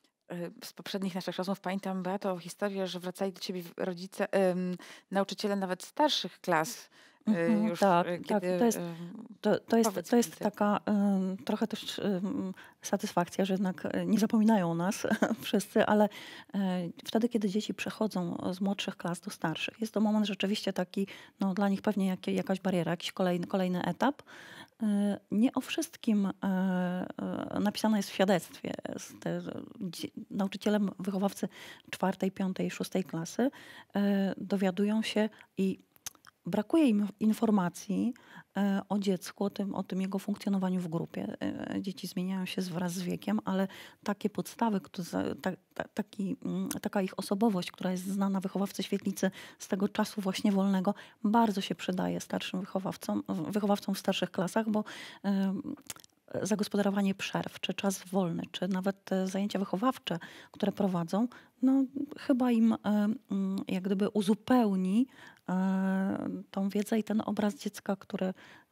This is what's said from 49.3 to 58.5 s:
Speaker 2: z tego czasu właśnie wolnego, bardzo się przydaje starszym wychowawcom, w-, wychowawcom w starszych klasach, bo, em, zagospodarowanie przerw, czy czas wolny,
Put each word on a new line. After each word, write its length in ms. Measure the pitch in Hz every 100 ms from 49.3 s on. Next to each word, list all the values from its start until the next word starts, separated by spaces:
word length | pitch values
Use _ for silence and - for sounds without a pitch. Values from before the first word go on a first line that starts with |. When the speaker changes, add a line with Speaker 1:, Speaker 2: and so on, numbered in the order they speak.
| - - -
Speaker 2:
z 100 | -
tego 200 | 190 202
czasu 320 | - 214 -
właśnie 320 | 190 190 214
wolnego, 420 | 196 196 190 185 208 - -
bardzo 360 | 208 233 226 196
się 140 | -
przydaje 460 | 180 - 185 175 175
starszym 400 | - 190 - 190
wychowawcom, 640 | 202 190 185 180 - 208 -
w-, 240 | 190 160
wychowawcom 420 | 202 202 202 -
w 40 | 196
starszych 320 | - 190 180
klasach, 380 | - 175 226 220
bo, 140 | 208 214 - - -
em, 520 | 196 196 190 190 - - - - - _ - -
zagospodarowanie 720 | 185 208 208 202 202 202 196
przerw, 460 | 196 - 170 - -
czy 140 | -
czas 300 | 180 196 190
wolny, 380 | 175 190 175 170 185